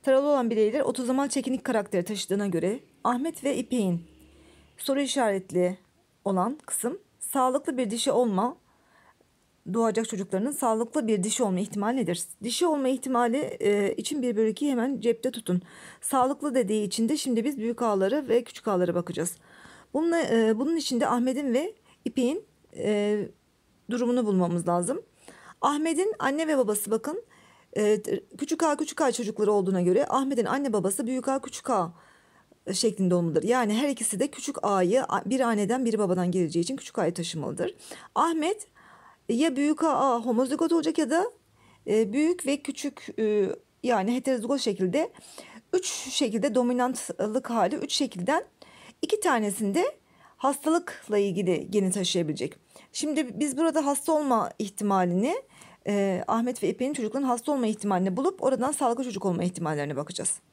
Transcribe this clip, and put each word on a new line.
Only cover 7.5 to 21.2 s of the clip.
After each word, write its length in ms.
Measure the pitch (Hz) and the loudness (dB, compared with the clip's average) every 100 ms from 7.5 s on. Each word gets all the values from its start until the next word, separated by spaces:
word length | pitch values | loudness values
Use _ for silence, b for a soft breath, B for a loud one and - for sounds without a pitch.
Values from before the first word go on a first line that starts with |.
| 262 277 254 | 2 -2 -2
bir 120 | 233 | -2
dişi 220 | 226 269 | -2 0
olma, 460 | 233 247 185 233 330 b b b b b b _ _ _ _ - | 2 2 2 0 -4 b b b b b b _ _ _ _ -6
doğacak 360 | 202 226 214 226 | 0 2 0 -2
çocuklarının 420 | 202 190 185 233 | -6 -4 -2 -2
sağlıklı 560 | 285 247 220 233 302 226 | 0 0 0 0 -2 0
bir 160 | 214 | 0
dişi 200 | 190 - | 0 0
olma 160 | 226 180 | 0 0
ihtimali 380 | 202 208 202 262 | -2 -2 -2 0
nedir? 260 | 175 175 - - | -2 -2 -6 -10
Dişi 220 | 220 240 349 | -6 0 2
olma 220 | 302 262 | 2 0
ihtimali, 500 | 262 262 247 240 254 | 0 0 2 2 0
e, 560 | - - 202 208 202 | -2 -2 2 2 2
için 280 | - - 294 | -2 -4 -2
bir 140 | 247 214 | -2 2
bölü 140 | 220 | 0
ikiyi 220 | 220 294 | 2 0
hemen 280 | 247 247 269 | 0 0 0
cepte 320 | 226 226 254 | 0 0 -2
tutun. 300 | 247 - 180 B B B B | -6 -2 -2 B B B B
Sağlıklı 540 | - 269 254 285 285 254 | -2 2 2 0 0 0
dediği 280 | 202 214 | 2 0
için 260 | 208 214 226 | -2 0 0
de 80 | 294 | 0
şimdi 280 | 269 233 240 | 0 0 0
biz 120 | 277 | -2
büyük 240 | 226 233 | -4 -2
A'ları 460 | 233 202 190 277 277 | 0 2 2 0 2
ve 160 | 233 | 0
küçük 240 | 233 - - | 0 -8 -2
A'lara 280 | 190 180 175 | 0 2 0
bakacağız. 420 | 170 170 170 - B B B B B | -4 -4 -6 -6 B B B B B
Bununla, 280 | 269 330 339 | -2 2 2
e, 380 | 311 226 220 220 | 2 2 4 2
bunun 160 | 269 330 | 0 0
için 240 | 294 240 | 0 0
de 80 | 277 | 2
Ahmet'in 460 | 240 | 2